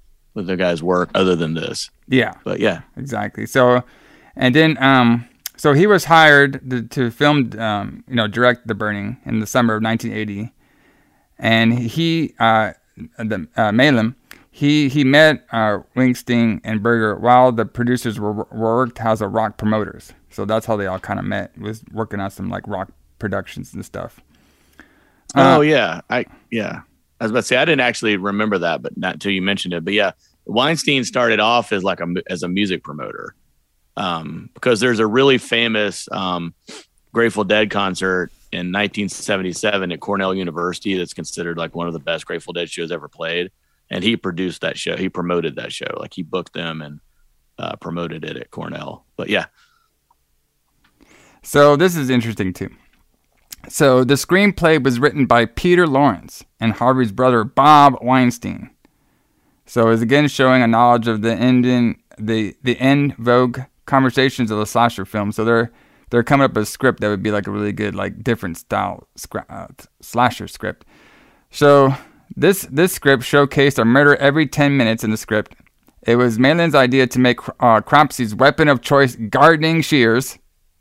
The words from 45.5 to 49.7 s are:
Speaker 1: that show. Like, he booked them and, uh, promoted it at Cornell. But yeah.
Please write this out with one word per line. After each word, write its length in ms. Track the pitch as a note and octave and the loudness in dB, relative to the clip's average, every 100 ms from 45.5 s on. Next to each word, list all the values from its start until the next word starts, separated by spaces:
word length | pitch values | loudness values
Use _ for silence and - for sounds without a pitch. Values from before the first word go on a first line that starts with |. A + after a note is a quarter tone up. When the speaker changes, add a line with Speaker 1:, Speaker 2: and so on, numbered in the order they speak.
| C#2 | -8
Speaker 1:
that 160 | C2+ | -12
show. 220 | - - - | -12 -10 -10
Like, 160 | - | -12
he 80 | - | -12
booked 320 | D#2 F#2 E2 | -8 -8 -8
them 280 | F2+ E2+ D#2+ | -12 -10 -10
and, 180 | D2 D2+ _ _ _ _ _ - | -14 -18 _ _ _ _ _ -14
uh, 180 | E2 - | -12 -10
promoted 480 | - E2+ E2+ D#2+ | -10 -8 -8 -10
it 120 | D#2 B1 | -12 -12
at 140 | - | -14
Cornell. 540 | - D#2 - - - _ - | -12 -12 -12 -14 -16 _ -12
But 120 | - | -6
yeah. 180 | G2+ D#2+ _ _ | -4 -6 _ _